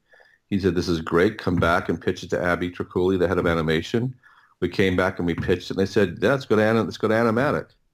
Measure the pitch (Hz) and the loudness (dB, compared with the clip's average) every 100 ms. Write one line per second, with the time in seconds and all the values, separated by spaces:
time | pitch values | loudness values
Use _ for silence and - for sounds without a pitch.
0 | _ - _ _ - 101 92 85 85 82 | _ -20 _ _ -8 -2 0 0 0 -2
1 | 80 85 104 110 - 85 82 87 87 85 | 0 2 2 0 -2 0 2 2 0 -4
2 | - 92 87 - 87 85 90 - - 92 | -4 -6 -4 -2 -2 -2 -4 -6 -6 0
3 | 90 95 85 90 87 82 80 80 - 120 | 2 2 2 2 2 2 0 0 0 -2
4 | 131 - - - _ - 90 - 95 92 | -2 -6 -20 -20 _ -6 -4 0 2 2
5 | 92 - 87 82 - 90 - 92 98 110 | 0 0 -2 -2 -2 -2 -2 -4 -2 0
6 | 95 - 104 139 - 107 107 113 87 - | 0 0 0 0 0 2 4 2 0 -2
7 | 107 110 117 110 143 85 - _ _ | 0 2 2 2 0 -2 -6 _ _